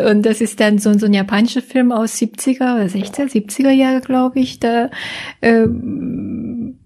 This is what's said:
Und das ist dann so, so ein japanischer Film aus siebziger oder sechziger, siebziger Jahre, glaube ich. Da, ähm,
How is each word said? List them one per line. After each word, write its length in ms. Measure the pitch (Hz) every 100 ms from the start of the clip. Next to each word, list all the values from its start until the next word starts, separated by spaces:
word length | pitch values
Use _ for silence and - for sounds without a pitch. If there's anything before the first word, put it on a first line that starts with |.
| 214
Und 140 | 208 220
das 160 | 214
ist 180 | 226 -
dann 180 | 214 208
so, 160 | 214 208
so 80 | 214
ein 60 |
japanischer 480 | 202 196 202 233 262
Film 300 | - 262 247
aus 260 | 233 226 -
siebziger 580 | 220 - - 254 254 240
oder 140 | 196
sechziger, 380 | 190 196 - 277
siebziger 420 | 220 208 - 269
Jahre, 300 | 269 262 262
glaube 380 | 254 254 254 262
ich. 200 | 254 -
Da, 300 | 233 233 254 - - - - -
ähm, 1400 | 233 226 226 233 247 - 262 - 196 - 226 240 226 254